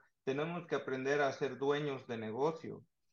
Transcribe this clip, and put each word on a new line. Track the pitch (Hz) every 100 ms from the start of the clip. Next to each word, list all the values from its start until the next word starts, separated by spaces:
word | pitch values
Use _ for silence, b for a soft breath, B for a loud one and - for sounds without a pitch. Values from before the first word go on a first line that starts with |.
| b _
tenemos | - 135 165 170 -
que | 139
aprender | - 131 135 147
a | 139
ser | 131 135 123
dueños | 139 143 147 131 117
de | 113
negocio. | 110 113 156 160 110 107 - _ _